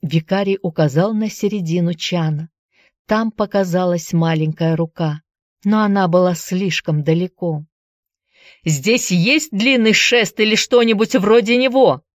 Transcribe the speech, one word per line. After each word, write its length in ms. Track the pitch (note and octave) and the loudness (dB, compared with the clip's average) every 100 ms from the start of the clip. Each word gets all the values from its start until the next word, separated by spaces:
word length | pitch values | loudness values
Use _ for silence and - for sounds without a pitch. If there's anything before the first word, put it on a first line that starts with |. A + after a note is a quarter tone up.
Викарий 580 | D#3 E3 - F#3+ G3 G3 | -2 -2 -2 -4 -2 -4
указал 520 | F3+ D#3+ D3+ C#3 G3 | -4 0 0 2 0
на 160 | A3 G#3+ | 0 -4
середину 640 | - G3+ G#3 E3 F3 E3+ | -4 -4 -2 -2 0 -2
чана. 560 | E3 - F3+ D#3 D3+ D#3+ _ _ _ _ _ _ | -2 -4 -2 -2 -4 -8 _ _ _ _ _ _
Там 240 | G#3+ A3+ | -2 -2
показалась 800 | - G#3 G3+ F#3 F3 F3+ F3 - | -4 -2 -2 0 0 0 -2 -2
маленькая 640 | E3+ E3 D#3+ D#3 D#3 E3 | 0 0 0 -2 -2 -2
рука, 460 | D#3+ E3 - D#3+ D3+ _ _ _ _ | 0 -4 -4 -4 -4 _ _ _ _
но 180 | G3+ A3 | -2 0
она 240 | G#3 G3 F#3 | 2 2 2
была 280 | F3 F3+ | 2 2
слишком 680 | E3+ - F#3 G3 - - D3+ | -2 -4 -4 -2 -4 -2 -2
далеко. 640 | D3 E3 F3+ _ F3 D3+ D#3 _ _ _ _ _ _ _ - _ | 0 0 -2 _ -6 -6 -10 _ _ _ _ _ _ _ -20 _
Здесь 480 | - D3 D#3+ A#3+ - | -4 -2 0 0 0
есть 400 | F3 F#3 D4+ - | 0 2 0 -2
длинный 420 | G3 A#3+ C4 A3 | -2 2 2 2
шест 460 | G#3 - A#3 G#3+ - | 2 2 2 0 -2
или 160 | G#3+ | 0
что-нибудь 600 | G#3+ - B3 A#3 G#3+ A3 | 0 2 2 2 2 0
вроде 420 | B3 G3+ A#3 G#3+ A#3+ | 0 4 2 4 2
него? 460 | C4 B3+ A#3 C3+ _ | 2 4 4 2 _